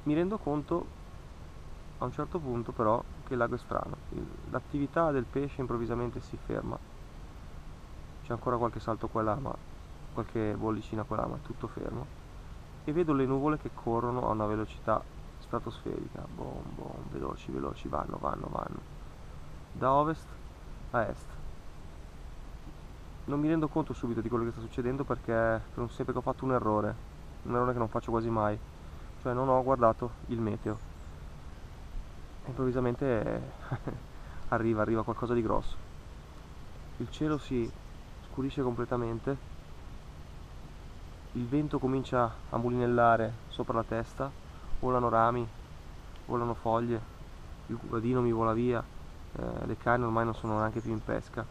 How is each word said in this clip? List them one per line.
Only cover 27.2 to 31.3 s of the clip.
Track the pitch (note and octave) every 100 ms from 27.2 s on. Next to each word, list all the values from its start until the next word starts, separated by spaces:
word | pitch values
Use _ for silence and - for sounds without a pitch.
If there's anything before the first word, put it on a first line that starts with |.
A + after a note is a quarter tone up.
| - -
un | - A#2+
errore | B2
che | A#2+
non | A2+
faccio | A#2+ -
quasi | A2+ A2+
mai, | A2+ G#2 G#2 - - - - - -
cioè | C3
non | B2 C3+
ho | C3
guardato | B2+ C3+ A#2 A2 B2 - -
il | A#2
meteo. | A2 G#2+ - G#2+ - - - - -